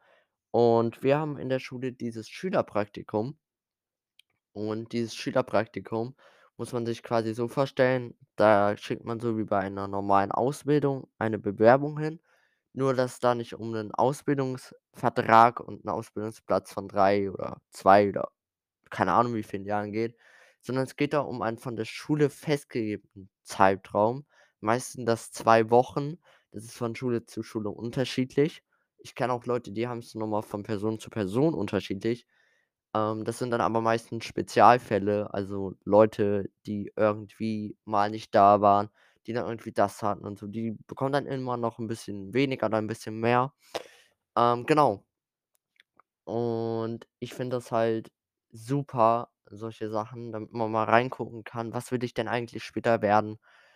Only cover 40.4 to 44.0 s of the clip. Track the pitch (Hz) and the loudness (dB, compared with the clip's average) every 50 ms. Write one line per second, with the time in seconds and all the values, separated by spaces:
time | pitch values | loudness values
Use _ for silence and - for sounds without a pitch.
40.4 | 107 101 101 113 113 113 104 - - - - - 135 135 139 143 120 - 139 131 | -12 -12 -10 -8 -6 -8 -8 -10 -14 -16 -8 -6 -4 -2 -2 -2 -4 -4 -6 -6
41.4 | 127 127 123 120 117 117 - - 117 110 117 - - - 101 101 95 98 98 127 | -6 -6 -4 -4 -4 -6 -6 -6 -8 -8 -8 -10 -10 -10 -12 -12 -10 -4 -2 0
42.4 | 139 135 131 - 120 101 107 110 107 107 - - - 110 110 110 113 117 120 123 | 0 0 -2 -4 -2 -2 -2 -2 -2 -4 -8 -10 -10 -12 -6 -2 0 2 2 2
43.4 | 127 143 - _ _ _ - - - - _ _ | 2 0 -6 _ _ _ -14 -14 -14 -16 _ _